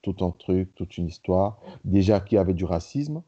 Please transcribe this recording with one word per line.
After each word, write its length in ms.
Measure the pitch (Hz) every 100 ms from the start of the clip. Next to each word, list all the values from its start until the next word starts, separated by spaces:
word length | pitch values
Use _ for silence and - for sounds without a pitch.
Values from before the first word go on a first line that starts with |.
tout 140 | - 92
un 100 | 92
truc, 440 | 85 - 92 92 _
toute 200 | 90 -
une 120 | 85
histoire. 500 | - - 92 98 107 - -
Déjà 360 | - 98 95 104
qu'il 160 | 98 107
y 20 |
avait 160 | 92
du 100 | 87
racisme 580 | 87 87 - 139 147 151